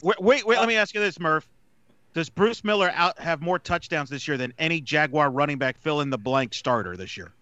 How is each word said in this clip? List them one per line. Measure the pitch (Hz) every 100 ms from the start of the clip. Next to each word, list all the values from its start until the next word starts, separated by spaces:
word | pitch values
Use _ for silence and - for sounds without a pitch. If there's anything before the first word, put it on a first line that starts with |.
wait, | 165 208
wait, | 190 277 214
wait, | 233
let | 226
me | 220
ask | 208
you | 208
this, | 208 170
Murph. | 170 156 - _ _ _ _ _ _
Does | - 160
Bruce | - 208 226
Miller | 208 208 180
out, | 170 175 -
have | 165 160
more | 170 180
touchdowns | - 175 - 160 139
this | 139 -
year | 139
than | 123 120
any | 160 165
Jaguar | 131 151 151 147 143
running | 131 147 143
back | 131 127
fill-in-the-blank | 156 147 143 127 110 135 123
starter | - - 120 90 90
this | 92
year? | - 85 _